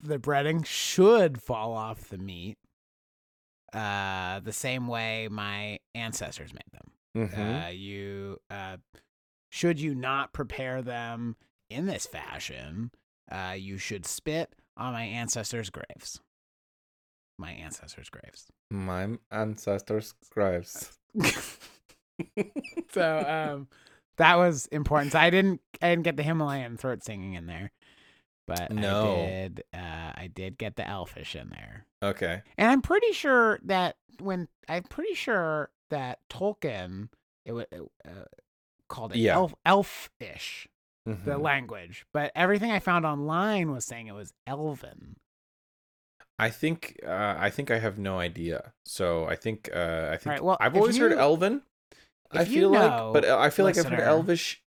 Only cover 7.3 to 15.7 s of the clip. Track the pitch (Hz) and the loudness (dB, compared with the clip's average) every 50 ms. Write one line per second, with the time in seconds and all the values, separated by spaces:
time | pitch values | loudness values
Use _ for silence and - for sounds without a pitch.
7.3 | 90 104 104 107 117 143 - 85 90 92 98 101 101 98 98 101 98 98 98 98 | -4 -4 -4 -2 -2 -4 -6 -6 -10 -10 -12 -12 -10 -10 -10 -10 -10 -10 -10 -12
8.3 | 98 - _ _ 101 101 95 95 95 92 - _ - - _ _ _ _ _ _ | -12 -14 _ _ -14 -12 -12 -12 -14 -16 -18 _ -20 -20 _ _ _ _ _ _
9.3 | _ _ _ _ - - - 175 170 143 151 156 143 127 127 131 135 139 139 - | _ _ _ _ -4 0 0 0 2 0 -2 -4 -4 -4 -2 -2 -2 -2 -2 -4
10.3 | - - 143 107 - 139 135 127 127 131 123 123 120 120 117 117 117 117 117 117 | -6 -8 -8 -8 -8 -8 -6 -6 -6 -6 -6 -6 -8 -8 -8 -8 -8 -8 -8 -8
11.3 | 113 - _ _ _ _ _ _ 107 131 175 196 170 - - - - 78 - - | -8 -10 _ _ _ _ _ _ -6 -4 -4 -4 -4 -4 -8 -10 -10 -12 -12 -12
12.3 | - 73 - - 67 62 62 73 80 98 117 120 - _ _ _ _ _ _ - | -12 -12 -12 -12 -12 -14 -14 -12 -10 -8 -10 -10 -12 _ _ _ _ _ _ -12
13.3 | - 92 92 92 95 98 95 98 98 95 - - 110 98 85 - - - - 156 | -10 -8 -8 -8 -8 -8 -10 -10 -10 -8 -8 -8 -8 -8 -8 -8 -10 -8 -6 -4
14.3 | 151 160 165 - _ _ _ _ _ - 113 127 123 117 117 110 104 117 117 117 | -4 -4 -4 -6 _ _ _ _ _ -10 -8 -6 -6 -6 -6 -6 -6 -6 -6 -4
15.3 | - 120 107 - - 117 113 101 | -4 -6 -6 -6 -6 -8 -8 -8